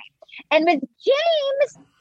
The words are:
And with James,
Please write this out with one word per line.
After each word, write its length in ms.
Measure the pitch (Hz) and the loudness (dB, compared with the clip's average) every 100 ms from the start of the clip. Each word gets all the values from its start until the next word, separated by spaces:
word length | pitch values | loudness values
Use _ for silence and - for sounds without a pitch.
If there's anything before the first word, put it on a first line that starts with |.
| - _ - - - | -18 _ -20 -20 -2
And 140 | 311 320 | 0 2
with 160 | 302 | -2
James, 1040 | 262 _ 359 554 679 640 554 539 523 - _ _ | -4 _ 0 0 2 0 -2 -2 -4 -4 _ _